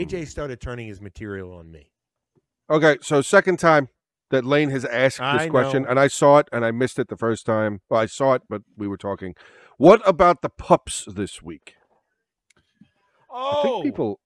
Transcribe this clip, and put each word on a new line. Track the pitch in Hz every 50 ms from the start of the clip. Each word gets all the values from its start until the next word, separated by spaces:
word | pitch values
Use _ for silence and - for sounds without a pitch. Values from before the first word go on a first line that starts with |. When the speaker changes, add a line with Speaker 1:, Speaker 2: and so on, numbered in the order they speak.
Speaker 1:
A | 180
J | 156 160 175 160
started | 135 - - 147 143 127 117
turning | - 135 123 120 117 110
his | 101 92
material | 104 98 - - 107 104 101 98 92 90
on | 90 87 82 82
me. | 80 76 73 _ _ _ _ _ _ _ _ _ _ _ _ _ _ _ _ _
Speaker 2:
Okay, | 156 156 151 156 147 127
so | - - 151 143
second | 135 - - 196 190 190 180 165
time | - 170 160 147 139 123 _ _ _ _ _ _ _ _
that | - 131 120
Lane | 127 143 147 151 143
has | 135 135 117
asked | 131 120 120 131 135 - -
this | 127 135 143 151
Speaker 1:
I | 160 165
Speaker 2:
question, | 156 131 123 135 135 135 135
Speaker 1:
know. | 127
Speaker 2:
and | 123 135
I | 139 139
saw | - - 156 143 143 147
it, | 147 - -
and | 117 117
I | 113
missed | 113 117 131 123 - -
it | 123 -
the | 107 -
first | - 113 113 - -
time. | - 110 107 107 107 104 98 - _
Well, | 127 113
I | 110
saw | 104 - - 139 135 131
it, | 123 - _
but | 107 107 107 _ _ -
we | 104 101
were | 101
talking. | 92 - 101 98 - 95 92 87 - - - _ - - _ _ _
What | 127 160 208 226 220 196
about | 185 147 185 175 175 -
the | - -
pups | - - - - 180 151 - - - - - - 95
this | 92 101 87 - -
week? | 80 82 82 73 _ - _ _ _ _ _ _ _ _ _ _ _ _ _ _ _ _ _ _ _ _ _ _ _ _ _ _ _ _ _ _ _ _
Speaker 1:
Oh, | 254 247 262 277 285 294
Speaker 2:
I | 294
think | 277 247 208 156
people, | 285 - - 143 107 - - _